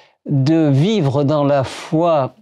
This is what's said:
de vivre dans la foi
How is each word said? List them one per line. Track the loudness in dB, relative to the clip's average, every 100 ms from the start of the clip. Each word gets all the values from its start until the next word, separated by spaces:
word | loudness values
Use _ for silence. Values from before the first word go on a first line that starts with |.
| _ _ -4
de | -2 0 2 2
vivre | 2 2 0 0 0
dans | 0 0
la | 0 0
foi | -2 -8 -4 0 2 0 -2 -8